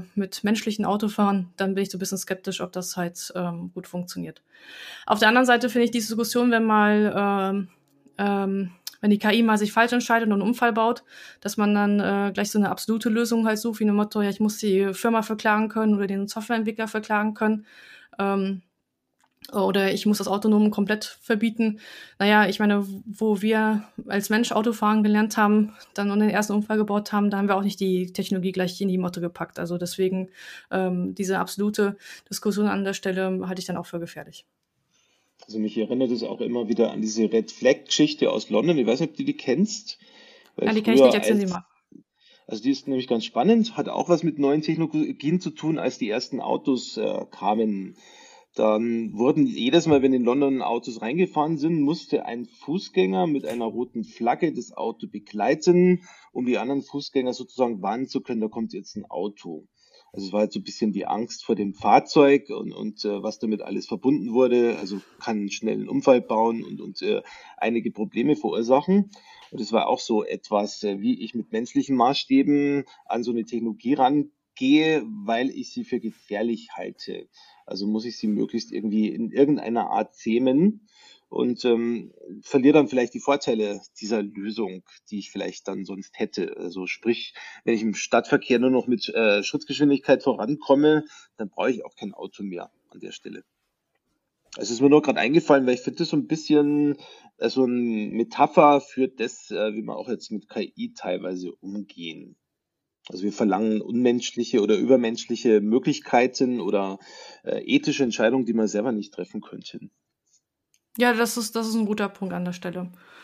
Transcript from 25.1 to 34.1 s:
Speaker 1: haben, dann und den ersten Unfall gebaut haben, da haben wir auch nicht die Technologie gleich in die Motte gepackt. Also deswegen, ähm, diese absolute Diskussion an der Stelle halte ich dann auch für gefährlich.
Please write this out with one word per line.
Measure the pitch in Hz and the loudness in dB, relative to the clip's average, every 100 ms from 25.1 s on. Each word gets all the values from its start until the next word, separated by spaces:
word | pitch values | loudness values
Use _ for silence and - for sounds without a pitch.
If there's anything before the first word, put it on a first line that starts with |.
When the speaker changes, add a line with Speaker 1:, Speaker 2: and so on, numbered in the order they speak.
| 208 214 220 | 4 2 2
Speaker 1:
haben, | 208 214 214 - - | 4 4 2 -4 -14
dann | - 202 | -6 -2
und | 202 | 2
den | 214 | 2
ersten | 190 208 | 2 0
Unfall | 208 208 214 | -2 0 0
gebaut | 208 208 208 | 0 -2 -2
haben, | 208 208 | 0 0
da | 196 | 2
haben | 202 | 0
wir | 196 | 0
auch | |
nicht | 202 202 | 0 -2
die | 190 180 185 | 0 0 -2
Technologie | - 185 190 185 | -6 -4 -2 -2
gleich | 185 180 - | -2 -4 -2
in | 196 | -2
die | 185 | -2
Motte | 180 175 | -2 -6
gepackt. | 170 - 165 - | -8 -8 -10 -8
Also | 170 175 | -6 -6
deswegen, | 175 - 185 185 185 - - - - | -6 -2 -2 -2 -6 -12 -20 -20 -8
ähm, | 190 185 180 185 | -4 -2 -2 -4
diese | 185 190 190 | -4 -4 -2
absolute | 175 - 208 214 202 202 - - - | -4 -2 -2 0 0 -2 -12 -20 -14
Diskussion | - 214 202 208 | -6 -2 0 0
an | 196 | 0
der | 196 | -2
Stelle | 196 196 185 190 190 185 | -4 -4 -2 -2 -2 -4
halte | 185 | -6
ich | 180 | -6
dann | 175 | -8
auch | 170 | -8
für | 175 | -10
gefährlich. | 170 | -10